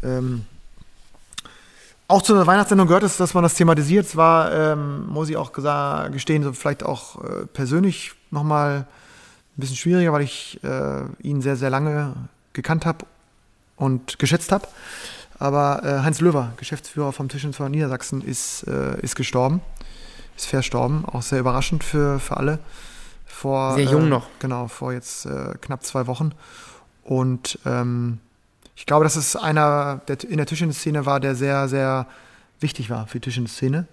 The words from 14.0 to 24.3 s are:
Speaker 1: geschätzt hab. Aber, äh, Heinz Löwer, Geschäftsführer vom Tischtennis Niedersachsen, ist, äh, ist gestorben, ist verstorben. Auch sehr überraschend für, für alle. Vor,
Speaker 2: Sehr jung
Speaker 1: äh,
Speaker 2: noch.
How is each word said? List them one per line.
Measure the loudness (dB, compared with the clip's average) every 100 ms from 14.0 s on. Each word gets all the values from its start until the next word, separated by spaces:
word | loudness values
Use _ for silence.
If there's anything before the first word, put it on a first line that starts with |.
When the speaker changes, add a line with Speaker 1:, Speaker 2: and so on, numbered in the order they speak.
| -2 -2
Speaker 1:
geschätzt | 2 2 2
hab. | 0 0 -18 -18 -16 -16 -16 -20 -4
Aber, | 0 2 2 0
äh, | 0 0
Heinz | 2 4
Löwer, | 4 4 -2 -8
Geschäftsführer | -10 -10 -8 -4 -4
vom | -4 -8
Tischtennis | -6 -8 -6
Niedersachsen, | -2 0 0 -2 -4 -6
ist, | -4 -6 -6 -8 -4
äh, | -2 -2 -4
ist | -6 -4
gestorben, | -2 0 2 0 -4 -12 -14 -16 -18 -18 -20 -12
ist | -4
verstorben. | -2 0 0 0 0 -2
Auch | -6
sehr | -2 0
überraschend | 0 0 0 0
für, | 0 2 2 2
für | -2 -2
alle. | 0 -2 -6 -16 -18 -18 -18 -18 -18
Vor, | -8 -2 0 0 2
Speaker 2:
Sehr | 4
jung | 6 4
Speaker 1:
äh, |
Speaker 2:
noch. | 2 -2